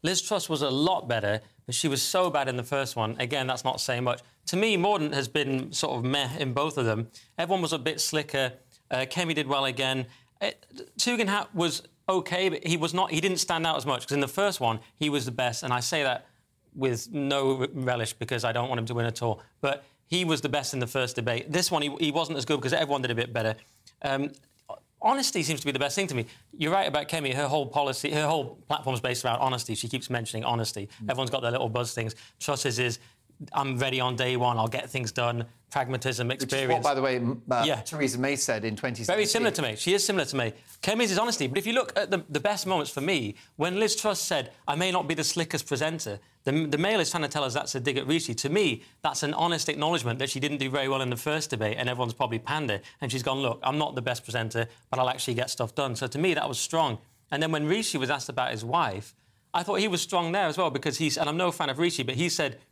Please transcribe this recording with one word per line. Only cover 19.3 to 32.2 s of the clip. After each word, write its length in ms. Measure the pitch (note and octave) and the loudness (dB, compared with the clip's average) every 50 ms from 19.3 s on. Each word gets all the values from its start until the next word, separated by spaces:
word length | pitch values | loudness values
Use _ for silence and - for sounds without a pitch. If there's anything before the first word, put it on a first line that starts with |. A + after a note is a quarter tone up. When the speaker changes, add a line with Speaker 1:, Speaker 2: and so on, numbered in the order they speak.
| G#2+ - - - _ _ - | -2 -4 -8 -20 _ _ -2
Speaker 1:
But 200 | C#3 C3+ - - - _ _ _ | -2 -2 -2 -6 -20 _ _ _
he 180 | _ E3 F3+ F#3 | _ 0 0 2
was 180 | D#3+ D#3+ C3+ A#2 | 2 0 0 0
the 60 | C#3+ | 0
best 240 | A#2+ D3 C3+ - - | 0 0 -2 -2 -2
in 40 | C3 | -2
the 80 | B2+ | -4
first 300 | A#2 - C#3 B2+ A#2+ - | -2 0 0 0 0 -2
debate. 340 | - A#2 B2 A#2+ A#2 - - | -2 -2 0 0 -2 -2 -2
This 200 | D3+ F3 F3+ - | 0 0 0 2
one, 120 | F3+ D#3 D3 | 2 2 0
he, 80 | D3 C#3 - | 0 0 0
he 120 | E3+ D3+ | 0 2
wasn't 280 | C#3 E3 E3 D3+ E3 C#3+ | 2 0 0 0 -2 -6
as 60 | B2+ | 0
good 160 | A#2 D#3 C#3 | 0 0 2
'cause 120 | B2 C3 B2 | 2 2 2
everyone 300 | - D#3+ C#3 C#3+ C#3 C3 | 2 2 2 0 0 0
did 80 | B2+ | 0
a 40 | A#2 | 0
bit 180 | A2+ A#2+ B2 A#2 | 0 0 0 -2
better. 240 | B2 A2 A2 A2 - - _ _ _ _ - _ _ - | 0 0 0 0 -2 -8 _ _ _ _ -20 _ _ -4
Um, 300 | C#3+ C3+ C3+ C#3 C#3+ - - _ _ _ _ _ _ - - _ _ _ _ - | -2 0 0 -2 -4 -6 -12 _ _ _ _ _ _ -18 -18 _ _ _ _ 2
honesty 400 | G#3+ C4 C#4 C4 - - F#3+ D#3 | 2 4 4 2 0 0 0 0
seems 180 | C3+ D#3+ C3+ | 0 -2 -2
to 60 | B2 | 0
be 60 | C#3 C3+ | -2 0
the 60 | C3 | 2
best 160 | C#3+ C#3+ C3+ | 0 0 0
thing 120 | - G3 F3+ | 0 -2 0
to 60 | D3 | 0
me. 120 | B2 A2 - - - - _ - | -2 -4 -4 -8 -20 -20 _ -6
You're 160 | - D3+ D3+ F3 | -2 0 2 4
right 160 | G3 F#3+ - | 4 4 4
about 200 | - D3+ D3 - | 2 0 0 0
Kemi. 260 | E3+ E3 D3 C3+ B2+ | -2 -2 0 0 0
Her 120 | C3+ D3 C#3 | 0 0 2
whole 180 | C#3 D#3 C#3 | 2 0 0
policy, 440 | A#2+ - D3+ C#3+ C#3 C3 - - C#3+ D3+ | 2 2 2 2 2 0 0 -2 0 0
her 140 | D3+ D#3 | 2 2
whole 320 | D3+ D#3+ D#3 C3 B2 - - - _ | 2 2 0 -2 -4 -8 -16 -4 _
platform's 320 | D3 D3 - C3 C3 A#2 | -4 -2 0 -2 -2 0
based 240 | A2+ B2+ B2 B2 - | 0 0 -2 0 2
around 140 | B2+ A#2 - | 0 2 4
honesty. 340 | - C3 B2+ A#2+ A2+ - A2 | 2 2 2 0 -2 -4 -4
She 140 | - - A2+ | -4 -4 -4
keeps 200 | - B2+ - - | -6 -6 -4 -2
mentioning 340 | B2+ A#2+ A2+ - - A2 A2 | -4 -4 -4 -4 -6 -4 0
honesty. 440 | B2+ A#2+ A#2 A2+ G#2+ - G#2+ G2+ G2+ - - A2 | 0 0 2 0 -2 -4 -6 -10 -10 -12 -10 -4
Speaker 2:
Mm. 60 | G#2 | -2
Speaker 1:
Everyone's 200 | B2+ B2+ C3+ A#2+ | 0 0 0 0
got 120 | A#2+ C3+ A#2+ | 0 0 0
their 100 | A#2 A#2+ | 0 0
little 160 | C3 C3 A#2 | 2 0 0
buzz 240 | A2 B2 B2 A#2 - | 0 -2 -2 -2 -2
things. 220 | - A2+ A2 A2 - | -4 -4 -4 -6 -10